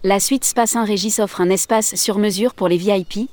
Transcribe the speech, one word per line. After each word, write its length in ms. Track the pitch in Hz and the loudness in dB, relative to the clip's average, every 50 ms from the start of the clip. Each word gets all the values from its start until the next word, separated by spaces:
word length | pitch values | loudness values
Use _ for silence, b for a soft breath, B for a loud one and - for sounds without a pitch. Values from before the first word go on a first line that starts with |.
La 180 | - 190 196 196 | 2 2 2 2
suite 240 | - - 269 262 - | 2 0 0 0 0
Spa 220 | - - 247 233 | -2 0 0 0
Saint-Régis 540 | 220 - 233 226 202 214 190 185 220 196 - | 2 0 -2 0 0 -2 -2 -2 -2 0 0
offre 200 | 214 196 - - | -2 -2 0 0
un 100 | 180 175 | 2 2
espace 440 | 185 190 - - 233 220 220 - 202 | 2 0 0 0 0 0 0 0 -2
sur 220 | 185 - - 196 202 | -2 -2 0 0 0
mesure 360 | 208 214 180 190 220 247 - | 0 0 0 0 -2 -2 -2
pour 140 | - 190 180 | 0 0 2
les 100 | 175 175 | 2 2
V 200 | 175 208 202 190 | 2 2 0 0
I 60 | 175 | -2
P 240 | - - 202 240 269 | -4 -6 -6 -6 -6